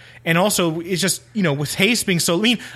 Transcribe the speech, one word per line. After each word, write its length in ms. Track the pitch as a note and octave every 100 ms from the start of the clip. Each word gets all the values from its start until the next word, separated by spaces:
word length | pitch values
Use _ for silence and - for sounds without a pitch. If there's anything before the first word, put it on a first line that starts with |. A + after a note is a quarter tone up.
| - -
and 140 | - E3
also, 420 | G3+ - F3 D#3+
it's 200 | E3+ F3+
just, 220 | F#3+ - -
you 80 | G#3+
know, 80 | E3+
with 220 | C#3+ D3
haste 300 | - G3 A#3+ -
being 120 | F3
so, 180 | D3+ E3+
I 40 |
mean, 180 | A3 A#3 -